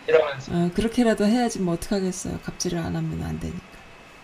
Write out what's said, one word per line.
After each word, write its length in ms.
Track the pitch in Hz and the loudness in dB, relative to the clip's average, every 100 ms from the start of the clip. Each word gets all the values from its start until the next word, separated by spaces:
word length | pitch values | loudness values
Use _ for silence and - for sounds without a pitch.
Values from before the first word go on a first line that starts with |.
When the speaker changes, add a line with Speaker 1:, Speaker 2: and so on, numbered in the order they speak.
| - | 4
Speaker 1:
이러면서. 440 | 156 151 139 - | 4 4 -2 -2
Speaker 2:
어, 160 | 175 175 | 0 0
그렇게라도 520 | - 226 247 233 208 208 | 2 0 2 4 4 4
해야지, 340 | 240 240 190 | 4 2 0
뭐, 140 | 180 | 0
어떡하겠어요. 640 | 170 - 202 185 180 - 156 | -2 -2 -2 -2 -4 -6 -8
갑질을 340 | - - 180 170 | -8 -6 -4 -2
안 180 | 170 165 | -2 -4
하면 260 | 160 160 | -4 -4
안 160 | 165 160 | -4 -4
되니까. 220 | - 175 - - - - - - | -6 -8 -12 -18 -20 -20 -20 -20